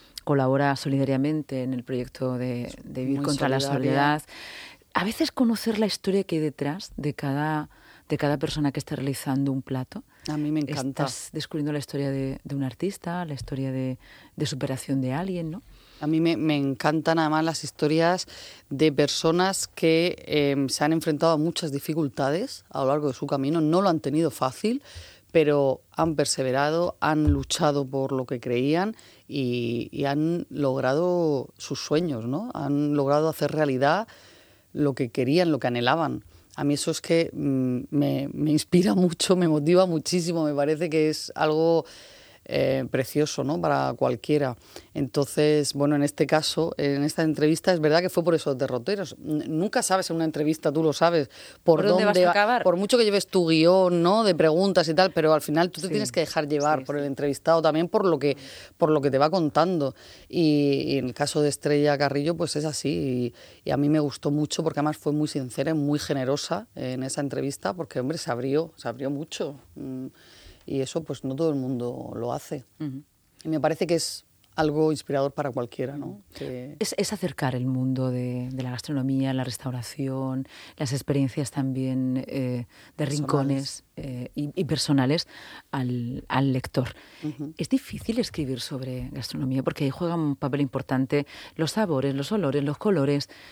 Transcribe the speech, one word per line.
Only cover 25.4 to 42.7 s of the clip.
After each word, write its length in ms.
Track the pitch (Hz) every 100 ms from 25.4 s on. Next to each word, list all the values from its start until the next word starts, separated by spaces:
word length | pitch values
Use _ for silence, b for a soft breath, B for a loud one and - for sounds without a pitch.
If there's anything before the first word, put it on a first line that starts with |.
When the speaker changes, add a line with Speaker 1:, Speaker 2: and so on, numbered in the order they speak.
| 151 147 139 - _
Speaker 2:
han 240 | - 165
perseverado, 800 | 147 143 - 131 131 143 165 175 -
han 320 | - 156 151
luchado 520 | 143 131 - 160 143
por 280 | 131 135 135
lo 120 | 135 127
que 120 | 127
creían 560 | 123 123 135 160 196 226 B B _
y, 640 | 139 127 123 117 120 117
y 140 | -
han 420 | 139 143 156 170 -
logrado 960 | - 143 131 127 139 180 180 165 139 - -
sus 220 | - 135
sueños, 420 | - 151 175 123 117
¿no? 240 | 143 240
Han 400 | - 143 143 147
logrado 340 | 147 139 147 160
hacer 220 | 151 147
realidad 560 | 151 151 127 139 175 226 B B B B B B
lo 220 | - 147
que 140 | 127 127
querían, 400 | - 127 160 175
lo 60 | 143
que 60 | 127
anhelaban. 560 | 120 120 165 151 123 - b b -
A 60 |
mí 100 | 143
eso 160 | 143 -
es 80 | 156
que, 300 | - 165 165
mm, 480 | - 143 135 127 123 -
me, 380 | 147 143 139 139
me 180 | - 151
inspira 420 | 147 - 180 185
<laughs> 20 | 196
mucho, 380 | 180 160 - 185
me 120 | 175
motiva 380 | 151 147 175 185
muchísimo, 580 | 160 - 180 165 170
me 100 | 156
parece 340 | 143 143 156 170
que 180 | 156 156
es 220 | 151 -
algo... 500 | - 156 156 165 165 151 B B B B B -
Eh, 380 | 139 131